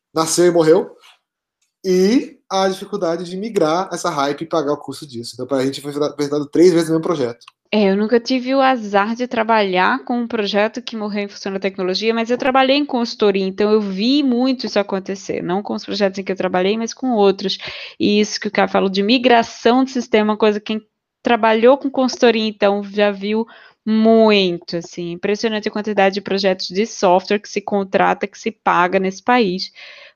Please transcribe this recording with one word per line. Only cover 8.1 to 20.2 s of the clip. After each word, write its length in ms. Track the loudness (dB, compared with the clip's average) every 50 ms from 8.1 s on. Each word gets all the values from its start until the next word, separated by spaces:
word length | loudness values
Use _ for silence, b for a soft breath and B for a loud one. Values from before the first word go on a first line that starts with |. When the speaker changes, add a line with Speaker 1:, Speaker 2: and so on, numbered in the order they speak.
| 2 0
Speaker 2:
tive 340 | 0 0 -4 -2 -2 0 0
o 60 | 2
azar 560 | 4 2 2 0 -2 -2 0 0 0 0 -2
de 100 | -4 -4
trabalhar 760 | -4 -2 -2 0 2 2 2 2 2 2 2 2 2 2 0 -2
com 160 | -4 -4 -4
um 80 | -4 -4
projeto 540 | -4 -4 -4 -2 0 0 0 0 -2 -6 -12
que 120 | -10 -10
morreu 300 | -8 -8 -6 -4 -6 -6
em 40 | -6
função 220 | -8 -10 -8 -6
da 80 | -6 -4
tecnologia, 540 | -4 -6 -6 -4 -4 -4 -4 -2 -2 -2 0
mas 180 | 0 0 -2
eu 60 | -2
trabalhei 400 | -2 0 0 2 2 4 4 2
em 80 | 0 0
consultoria, 640 | -2 -2 -4 -4 -4 -2 0 2 2 2 2 0
então 260 | -2 -2 0 0 2 2
eu 80 | 2
vi 420 | 0 0 -4 -2 0 0 2 2 2
muito 440 | 2 0 0 0 0 -2 -2 -4
isso 120 | -4 -2 -2
acontecer. 640 | -2 -2 -4 -6 -6 -6 -10 -10 -8 -8 -6 -6 -4
Não 200 | -4 -4 -4 -4
com 100 | -6 -8
os 100 | -8 -8
projetos 360 | -8 -4 0 0 0 -2 -2
em 40 | -6
que 80 | -6
eu 60 | -6
trabalhei, 400 | -4 -4 -2 0 0 0 0 0
mas 160 | -2 -4 -8 -8
com 200 | -6 -4 -2 0
outros. 440 | 2 4 2 2 2 -2 -6 -6 B B B B B B B B B
E 220 | 0 2 2 2
isso 180 | 2 0 -2 -6
que 100 | -6 -4
o 20 |
Caio 180 | 0 0 0 2
falou 220 | 2 0 0 0
de 120 | 0 -2 0
migração 800 | 2 2 2 4 4 4 4 2 0 -4 -2 2 2 4 4 2
de 80 | 0
sistema, 460 | -2 -6 -6 0 0 2